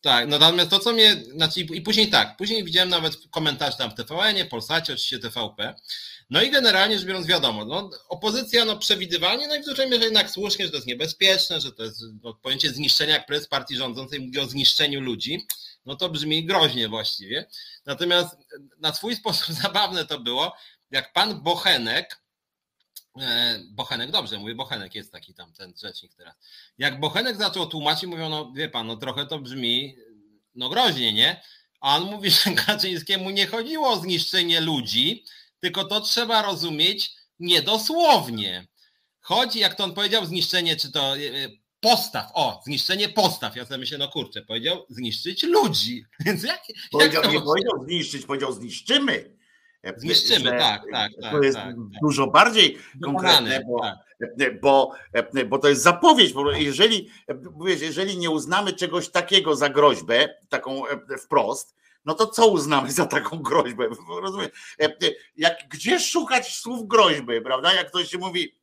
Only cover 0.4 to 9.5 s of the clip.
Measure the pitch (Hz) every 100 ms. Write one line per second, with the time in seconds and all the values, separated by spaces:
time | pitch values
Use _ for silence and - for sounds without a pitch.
0.4 | 160 175 165 196 220 226 214 196 - 143
1.4 | 160 185 160 160 170 214 214 156 104 -
2.4 | 208 220 175 165 185 175 160 156 - 160
3.4 | 156 135 143 - 120 110 113 160 214 196
4.4 | - 117 - 160 165 127 - 131 113 120
5.4 | 107 - 110 - - - - - _ 143
6.4 | 247 277 233 190 202 208 180 190 165 175
7.4 | 139 107 107 165 202 - _ 175 214 226
8.4 | 233 233 220 208 - 202 180 170 175 233
9.4 | 294